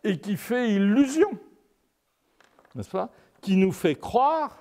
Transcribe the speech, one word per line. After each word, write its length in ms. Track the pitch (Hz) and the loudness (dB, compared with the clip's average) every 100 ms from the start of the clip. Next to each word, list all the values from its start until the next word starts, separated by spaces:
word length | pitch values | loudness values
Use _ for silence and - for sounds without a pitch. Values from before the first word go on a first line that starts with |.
Et 160 | 220 180 | -4 -4
qui 160 | 196 196 | -4 -8
fait 360 | - 247 240 | -4 -2 0
illusion, 600 | 196 202 220 277 294 403 277 - _ _ _ _ _ _ _ _ _ _ _ _ 127 | 2 2 4 2 2 0 -2 -16 _ _ _ _ _ _ _ _ _ _ _ _ -14
n'est-ce 140 | - | -8
pas ? 180 | 190 202 _ _ _ | -8 -8 _ _ _
Qui 140 | - 190 | 0 2
nous 160 | 190 | 2
fait 240 | - 175 147 | 2 -2 -2
croire 600 | - 233 269 320 294 - | -2 0 2 0 -4 -10